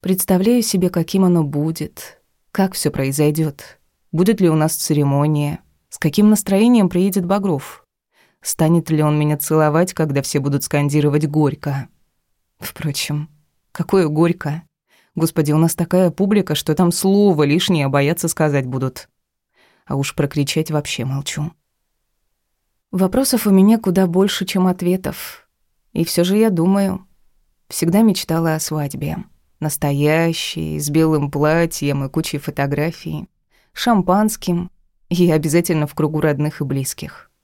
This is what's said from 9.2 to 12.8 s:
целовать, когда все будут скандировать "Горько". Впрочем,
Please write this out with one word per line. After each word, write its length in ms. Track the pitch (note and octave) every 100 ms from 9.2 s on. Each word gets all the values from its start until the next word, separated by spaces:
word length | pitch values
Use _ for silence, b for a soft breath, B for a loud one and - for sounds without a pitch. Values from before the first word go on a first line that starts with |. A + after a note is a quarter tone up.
| D3+ D3
целовать, 560 | - D#3 D3+ D#3 F#3
когда 280 | - D#3 C#3
все 180 | C#3 D3
будут 260 | C#3 C#3+ -
скандировать 600 | D3 C#3+ D3+ D3 D3+ D3+
"Горько". 640 | D3+ D3 - D3 C3+ - _ _ _ _ _ _ _
Впрочем, 720 | - -